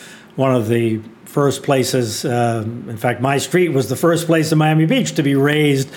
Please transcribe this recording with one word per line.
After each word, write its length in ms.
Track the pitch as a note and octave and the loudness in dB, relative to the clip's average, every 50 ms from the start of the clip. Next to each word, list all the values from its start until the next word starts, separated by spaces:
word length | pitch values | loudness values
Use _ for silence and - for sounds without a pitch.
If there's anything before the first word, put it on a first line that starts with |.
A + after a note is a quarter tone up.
| - - - - - - - | -20 -20 -20 -20 -20 -10 -4
one 180 | - C3+ C3+ | -2 0 2
of 140 | B2+ B2 G#2+ | 2 0 0
the 340 | G#2+ A#2+ A#2 A#2 A2+ A2 A2 A2 - - - - | 0 0 0 0 0 -2 -4 -6 -12 -20 -20 -20
first 380 | - - D3 C#3+ C#3 B2+ - | -6 -2 0 0 0 0 -2
places, 640 | - - C#3 C3 A#2+ - - B2+ A#2+ G#2+ G#2 - - | -2 0 0 2 2 0 0 -2 -2 -2 -4 -6 -4
uh, 400 | C#3+ A#2+ A#2+ A#2+ A#2 A#2 A2+ G#2 | -2 0 0 0 0 -2 -2 -4
in 300 | A2+ A#2 B2 - A#2 A2+ | -6 -8 -10 -10 -12 -8
fact, 240 | G#2 - B2 A#2 G#2 | -4 -4 -4 -2 0
my 180 | B2+ C3+ C#3+ C3+ | 0 0 0 0
street 300 | - - - F3+ F3+ E3 | -2 0 0 2 2 2
was 200 | C3+ C3+ B2 G#2 | 0 -2 -2 -2
the 60 | C3 | -2
first 320 | - F3 E3 E3+ D#3 D#3+ | 0 2 2 2 2 0
place 240 | - E3 D#3+ D3+ D#3 | 0 0 2 2 2
in 80 | D#3+ D#3 | 2 2
Miami 260 | D3+ D#3 D#3 D#3 D#3+ | 2 4 2 2 2
Beach 300 | E3 C4 C4 D#3+ D#3 - | 2 2 0 0 0 -2
to 80 | F3 | -2
be 140 | C#3 C#3 C#3 | 0 2 2
raised 520 | C3+ C#3 D3 D3 D3+ D3+ D3 C#3 C3+ C3 - - | 2 2 2 2 2 2 2 2 0 -2 -6 -10